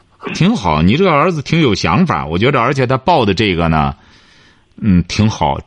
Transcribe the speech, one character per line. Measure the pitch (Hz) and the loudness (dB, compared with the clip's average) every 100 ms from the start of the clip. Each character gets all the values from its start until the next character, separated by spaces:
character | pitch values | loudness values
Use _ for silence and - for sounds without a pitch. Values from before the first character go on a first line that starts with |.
| _ _ - | _ _ -10
挺 | - 175 | -2 0
好， | 214 92 76 | 0 -2 2
你 | 87 160 | 2 2
这 | |
个 | 196 | 2
儿 | 143 175 | 2 0
子 | 160 | -2
挺 | - 165 | -2 0
有 | 139 | 0
想 | 98 85 107 | 0 0 0
法， | 170 85 69 | 0 -2 -4
我 | 85 | 0
觉 | 123 | 0
得， | 139 | 2
而 | 117 | 0
且 | 135 120 | 0 0
他 | 131 | 0
报 | - 165 | 0 0
的 | 104 | 0
这 | 92 107 | 0 0
个 | 82 82 | 0 0
呢， | 80 69 - - - _ _ _ _ _ - | 0 -2 -4 -16 -20 _ _ _ _ _ -6
嗯， | 104 87 | 0 2
挺 | - - 107 | 0 0 -2
好， | - 76 69 | 0 -4 -4